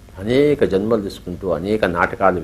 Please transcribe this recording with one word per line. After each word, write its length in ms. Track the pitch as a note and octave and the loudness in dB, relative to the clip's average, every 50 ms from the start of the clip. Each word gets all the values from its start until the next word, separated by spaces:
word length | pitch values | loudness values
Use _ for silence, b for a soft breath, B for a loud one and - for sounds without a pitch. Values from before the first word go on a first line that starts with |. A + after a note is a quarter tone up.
| - - - - | -20 -20 -14 -8
అనేక 420 | G2 A2+ B2 C#3 D3 D3 C#3+ C#3 A2+ F2 | -4 0 2 4 4 4 4 2 2 2
జన్మలు 300 | - - G#2 A2 A#2 G#2+ G2+ F#2+ | 2 0 0 2 0 0 -2 -4
తీసుకుంటూ, 400 | - - - F#2 F2 - G2 F#2 E2 D2+ | -8 -10 -10 -10 -10 -8 -4 -4 -4 -2
అనేక 280 | F2 G2+ A2 G#2+ G#2 F#2 E2+ F2 | -2 -2 -2 0 0 0 0 0
నాటకాలు 420 | F#2 - - - G2 F#2+ F2+ E2+ | 0 -2 0 0 2 2 2 2